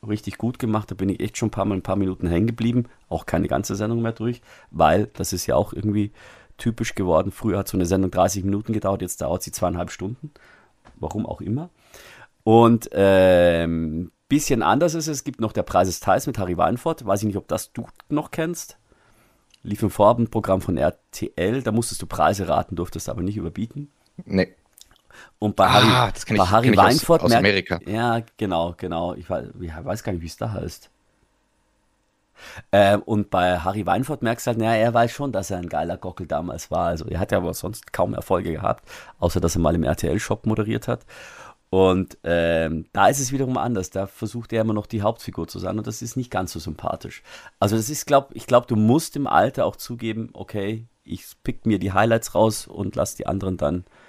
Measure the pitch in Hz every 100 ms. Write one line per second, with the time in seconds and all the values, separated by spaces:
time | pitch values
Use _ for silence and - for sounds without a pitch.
0 | 104 107 - - 113 - 113 107 - 95
1 | 95 - - - 110 - 101 95 - 98
2 | 95 92 85 85 113 117 113 123 120 _
3 | - 82 - 82 - 65 101 98 107 117
4 | 113 113 113 120 _ - _ 80 78 95
5 | 104 - - 92 - 64 90 - 104 104
6 | 104 - - - _ - 120 110 113 -
7 | 90 85 98 - 110 101 95 95 87 95
8 | 95 92 95 104 95 101 107 107 95 98
9 | 90 - 76 92 - - 90 87 87 -
10 | 95 127 151 _ _ _ _ _ - -
11 | 76 107 - - - 123 175 _ _ -
12 | - - - _ - 113 117 117 - -
13 | 98 95 92 90 87 82 82 82 80 80
14 | 90 _ - 147 - 123 85 120 170 165
15 | 156 139 - - 110 - - 92 95 87
16 | - 95 - 117 92 87 82 120 165 160
17 | 107 101 107 95 - 92 - - - -
18 | - 147 151 - 160 170 - - _ _
19 | _ _ _ _ _ _ - 104 104 -
20 | 104 117 113 110 101 95 - 76 76 -
21 | _ - - - 92 131 113 110 117 -
22 | 82 - 78 98 85 73 - 85 90 -
23 | - - 92 104 - - 117 143 143 _
24 | _ - - 190 190 _ _ _ _ _
25 | _ - - - 107 - 95 104 113 123
26 | 113 - - 107 92 107 123 101 98 143
27 | - 165 - 117 101 98 - 85 - 107
28 | 120 117 113 - 104 85 85 85 90 85
29 | 87 - 87 82 - - 87 80 76 101
30 | - 90 82 - 113 95 87 - _ _
31 | _ _ _ _ _ _ _ _ _ _
32 | _ _ _ _ - - - 101 98 104
33 | - 107 98 92 90 90 90 104 92 92
34 | 135 143 113 120 - 113 113 113 117 117
35 | 117 - 143 101 95 92 87 78 82 95
36 | 92 87 87 - 87 82 - 87 85 82
37 | - 82 92 98 87 - - - - -
38 | 90 - - 90 92 80 - - - -
39 | - - 87 87 85 85 85 85 73 -
40 | 80 87 - 107 110 110 104 113 - 120
41 | - - - - - - - 95 95 92
42 | 90 - 82 85 85 82 80 80 80 -
43 | 98 135 127 135 127 123 113 107 90 95
44 | 98 - 110 120 113 113 110 107 - 113
45 | 104 113 - - 82 92 90 104 107 110
46 | 123 131 123 95 92 82 80 78 - -
47 | - - - - - - 104 110 110 151
48 | - 139 - 110 - 123 120 110 107 143
49 | - 143 139 82 113 131 101 - - -
50 | 110 110 113 - 95 107 98 113 117 _
51 | - 87 - - - - 113 101 95 95
52 | 113 113 - - 110 107 - - 98 -
53 | - - - 95 95 90 73 90 - _